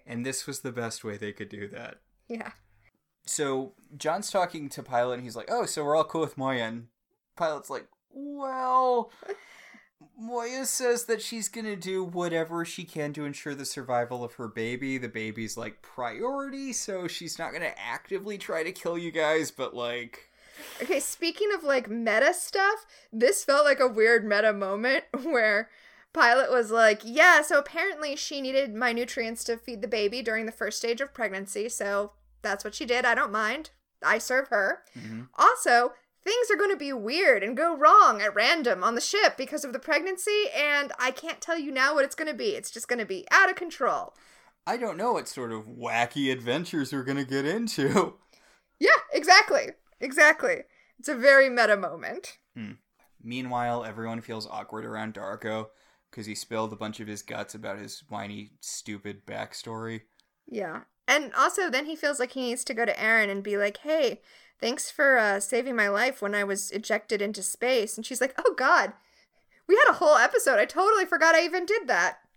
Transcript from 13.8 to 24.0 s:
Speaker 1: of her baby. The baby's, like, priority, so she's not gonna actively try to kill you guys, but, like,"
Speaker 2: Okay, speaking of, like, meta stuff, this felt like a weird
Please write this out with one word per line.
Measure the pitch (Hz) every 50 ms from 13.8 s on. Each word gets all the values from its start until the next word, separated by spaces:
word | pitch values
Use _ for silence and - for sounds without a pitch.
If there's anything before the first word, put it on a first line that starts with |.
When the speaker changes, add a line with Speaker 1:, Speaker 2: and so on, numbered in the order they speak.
| 127 123 127 120 120 117 127 120 117
Speaker 1:
of | 117 -
her | - 123 113
baby. | - 117 113 117 123 120 139 135 131 131
The | 123 117
baby's, | 104 113 110 110 107 113 110 104 - 113
like, | 113 110 107 _
priority, | - - - - 123 117 110 123 220 247 277 277 277 277 262 277 269 269 240
so | - - - 196 185 180 165
she's | - - 175 160 - -
not | 165 139 98
gonna | 160 - 131 - -
actively | - - 117 240 - - 190 202 202 208 208 196
try | - - 190 160 160
to | 170
kill | 185 - - 175 170 175
you | 175 170
guys, | 147 165 156 151 156 160 156 -
but, | - - 131 113 -
like," | 120 120 120 117 123 120 117 - - - _ _ _ _ - - - - - - -
Speaker 2:
Okay, | - 269 370 277
speaking | - - - - 339 330 320 - 415 415 415
of, | 359 330
like, | 285 269 254 240 208
meta | 214 233 233 226 208 220 262 302 359
stuff, | 359 - - - 403 392 403 427 427 - - - - _ _
this | - 226 240 269 403 - -
felt | - 269 285 294
like | 294 269 269
a | 262 254
weird | 220 214